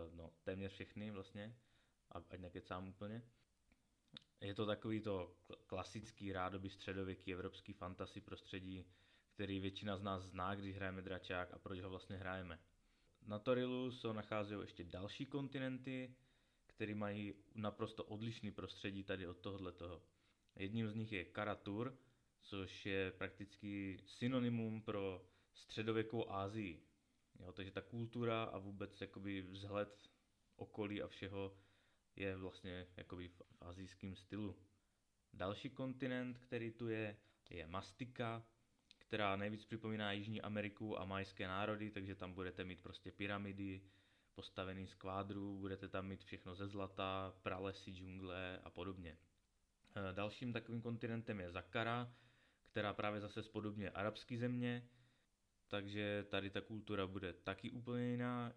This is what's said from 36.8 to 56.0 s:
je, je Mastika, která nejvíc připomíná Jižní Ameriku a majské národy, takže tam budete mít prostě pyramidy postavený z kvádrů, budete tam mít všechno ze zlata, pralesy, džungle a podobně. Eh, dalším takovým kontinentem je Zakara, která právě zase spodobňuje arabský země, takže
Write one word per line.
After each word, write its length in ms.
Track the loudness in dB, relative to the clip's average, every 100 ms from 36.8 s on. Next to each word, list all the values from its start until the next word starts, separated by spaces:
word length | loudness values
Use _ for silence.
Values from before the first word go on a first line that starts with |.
| 2
je, 280 | 2 2 -2 -12 -20 -8
je 160 | -6 -2
Mastika, 800 | -2 -2 -4 -4 0 0 0 -6 -16 _ _ -20 -20
která 380 | -2 4 6 6
nejvíc 280 | 2 0
připomíná 480 | -4 -2 0 2 2
Jižní 300 | 2 0 -2
Ameriku 580 | 0 2 2 0 -2 0
a 40 |
majské 440 | 2 0 0 -2 0
národy, 420 | 2 2 2 0
takže 240 | -2 -2
tam 200 | -2 -4
budete 300 | -2 -2 -2
mít 180 | -4 -4
prostě 300 | -8 -10 -8
pyramidy 720 | -2 0 2 0 -2 -2 -4 -8 -20 -20 -20 _
postavený 520 | -12 -6 -2 0 -2 -4
z 80 |
kvádrů, 640 | -4 -2 0 0 0 -2 0
budete 300 | 0 0 0
tam 180 | 0 0
mít 180 | -4
všechno 300 | -6 -8 -6
ze 140 | -4 -2
zlata, 640 | 0 -2 0 2 2 0 -2
pralesy, 500 | -2 0 0 -2 -6
džungle 680 | -8 -6 -4 -2 -2 -2 -4
a 120 | -6
podobně. 480 | -4 -2 -2 -6 -10 -16 _ _ _ _ _ -10
Eh, 180 | -2 0
dalším 400 | 2 0 0 0
takovým 300 | 0 0 -2
kontinentem 580 | 0 0 0 0 0 0
je 100 | 0
Zakara, 640 | -2 0 2 4 4 0 -6 -20 -20 -20 _
která 300 | -4 2 2
právě 260 | 4 4 2
zase 220 | 0 -2
spodobňuje 480 | -2 0 0 2 0
arabský 460 | 2 2 2 -2 2
země, 520 | 4 4 4 2 -2 -14 -20 _ _ _ _ _ -2
takže 580 | 0 2 2